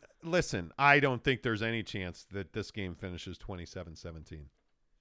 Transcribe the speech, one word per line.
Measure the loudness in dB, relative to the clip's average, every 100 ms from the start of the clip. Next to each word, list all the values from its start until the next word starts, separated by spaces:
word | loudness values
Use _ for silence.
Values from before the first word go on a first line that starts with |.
| -16 _
listen, | 0 2 2 -2 -4 4
I | 8 8
don't | 6 2
think | 2 2
there's | 0 0
any | 0 -2
chance | -4 -6 -6 -8 -10
that | -8 -6
this | -8 -8
game | -6 -6
finishes | -6 -8 -8 -10 -12
twenty-seven | -10 -10 -10 -10 -12 -12
seventeen. | -14 -14 -14 -14 -16 _ _ _ _ _